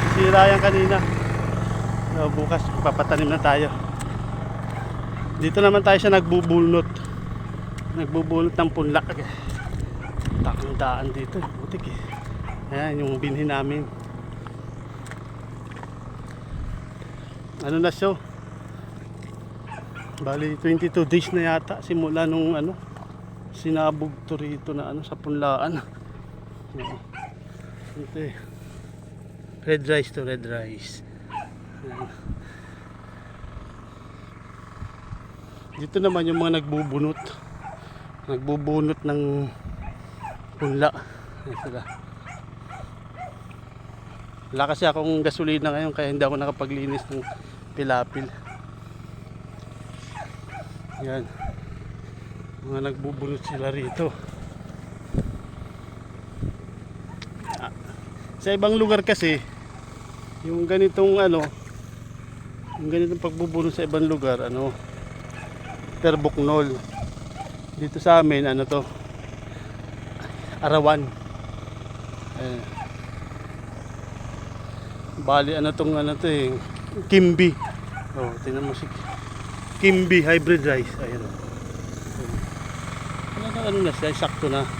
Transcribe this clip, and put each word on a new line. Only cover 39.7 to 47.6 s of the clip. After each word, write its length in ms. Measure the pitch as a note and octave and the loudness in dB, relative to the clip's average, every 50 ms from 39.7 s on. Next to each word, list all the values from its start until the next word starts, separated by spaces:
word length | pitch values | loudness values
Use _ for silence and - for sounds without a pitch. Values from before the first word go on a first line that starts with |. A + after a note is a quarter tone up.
| - - - - - - - - - - - - - - - - - - | -8 -8 -8 -8 -8 -10 -14 -16 -14 -12 -12 -10 -10 -12 -14 -16 -8 -4
punla. 320 | D3+ C#3+ C3+ C#3 C#3+ D3+ - - - - - - - - - - - C#3+ | -2 0 2 4 4 4 4 2 -12 -12 -14 -16 -16 -16 -14 -14 -12 -10
Ayan 120 | B2 - - | -10 -8 -8
sila. 180 | C#3 B2 B2 A2+ - - - - - - - - - - - - - - - - - F#5 G5 F#5 - - - - - - E5 F5+ F5+ - - - - - - - - - - - - - - - - - - - - - - - - - | -8 -8 -8 -10 -10 -12 -14 -14 -16 -16 -16 -14 -14 -14 -14 -14 -14 -16 -16 -16 -14 -14 -12 -12 -14 -14 -16 -16 -16 -14 -12 -12 -12 -12 -14 -16 -16 -16 -16 -16 -16 -16 -16 -16 -16 -16 -16 -16 -16 -16 -16 -16 -16 -16 -16 -14 -8 0
Wala 80 | C3 C#3 C#3+ | 0 2 2
kasi 120 | D3+ C#3+ F3+ E3 | 2 4 4 4
akong 320 | D3 D#3 D#3 D#3+ D#3+ D#3 D3+ | 4 4 2 2 2 4 4
gasolina 500 | D#3 C#3+ - E3+ D#3 D#3 D#3 C#3+ D#3 C#3+ | 2 2 2 2 2 2 2 2 2 0
ngayon, 160 | D3 D#3 D#3 | 0 -2 -2
kaya 200 | D3 - D3+ C#3 | -2 0 -2 0
hindi 120 | C#3+ C#3+ C#3+ | 2 4 4
ako 120 | C3+ C#3+ C#3 | 4 4 2
nakapaglinis 640 | C#3+ C#3+ C#3+ - C#3 C3 C#3 C#3 C#3 C#3 C#3 C#3 - - | 0 -2 -2 -2 -4 -4 -4 -4 -2 -2 -2 -4 -4 -4
ng 120 | C#3 C3+ B2+ - - - - - - - | -6 -6 -6 -8 -10 -12 -14 -16 -16 -16